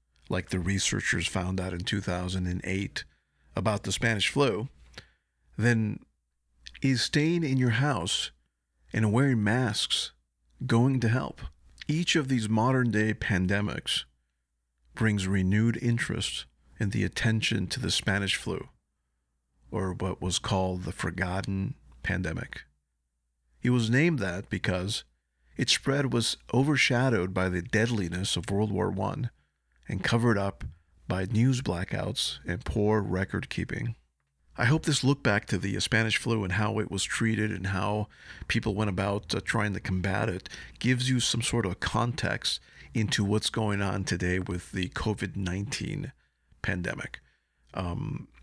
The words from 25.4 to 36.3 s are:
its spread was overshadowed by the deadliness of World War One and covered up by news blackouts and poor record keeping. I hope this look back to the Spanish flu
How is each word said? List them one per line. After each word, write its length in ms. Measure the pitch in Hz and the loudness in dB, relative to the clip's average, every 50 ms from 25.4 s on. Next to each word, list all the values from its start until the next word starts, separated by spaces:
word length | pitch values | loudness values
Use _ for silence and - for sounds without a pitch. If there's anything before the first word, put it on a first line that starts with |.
| _ _ - | _ _ -6
its 160 | - 123 - | -2 0 0
spread 400 | - - - 143 135 143 139 127 | 0 2 2 0 0 0 0 0
was 240 | 123 120 110 - - - - - - | 0 0 0 -2 -4 -6 -6 0 2
overshadowed 800 | 123 139 147 147 127 - - 131 120 131 135 117 95 87 95 92 | 2 4 4 4 4 4 4 4 2 4 4 2 2 0 0 0
by 140 | 95 92 92 | 0 0 0
the 140 | 90 90 | 0 -2
deadliness 760 | 87 - - 107 113 120 120 104 92 85 85 90 95 - - | -2 0 2 2 2 2 0 0 -2 -2 -2 -4 -2 -2 -2
of 140 | 87 - - | -2 -2 -2
World 200 | 98 101 107 107 | 0 0 0 0
War 200 | 101 95 95 98 | 0 0 0 0
One 400 | 95 95 101 101 98 - 120 120 - _ _ _ _ _ _ _ _ _ _ - | 0 -2 -2 -2 -2 -2 -4 -6 -6 _ _ _ _ _ _ _ _ _ _ -6
and 160 | - 92 95 | -4 -2 0
covered 340 | - 120 117 117 120 110 101 | 2 2 4 4 4 4 2
up 240 | 98 98 - - - - - - _ _ _ _ - - | 2 -2 -4 -6 -8 -10 -10 -14 _ _ _ _ -6 -2
by 160 | - 95 98 | -2 -2 0
news 380 | 92 113 107 117 131 131 123 | 2 2 4 4 4 2 0
blackouts 760 | 135 90 90 87 95 - - 101 - - - - - - - - - | -2 -2 -2 -4 -4 -4 -4 -4 -4 -4 -2 -2 -4 -4 -6 -6 -6
and 180 | - 87 104 - | -6 -6 -4 -4
poor 360 | - - 110 104 104 107 107 | -2 0 2 2 4 2 2
record 480 | 101 104 92 92 95 - - 92 - - | 0 0 -2 -2 -2 -2 -2 -4 -6 -4
keeping. 480 | - - - - - - 117 120 113 - _ _ _ _ _ _ _ _ _ _ - - | -4 -6 -4 -4 -4 -6 -6 -6 -8 -10 _ _ _ _ _ _ _ _ _ _ -4 -2
I 40 | - | 2
hope 200 | 117 151 156 - | 2 2 2 2
this 200 | 170 143 - - | 0 0 2 2
look 180 | 131 143 - | 2 2 2
back 240 | - 120 101 104 - | 2 0 0 0 0
to 120 | - 110 90 | -2 -2 -2
the 200 | 90 101 104 101 | -2 -2 -2 -2
Spanish 380 | - - - 110 117 113 - | -2 0 2 2 2 2 0
flu 260 | - - 127 | -2 0 -2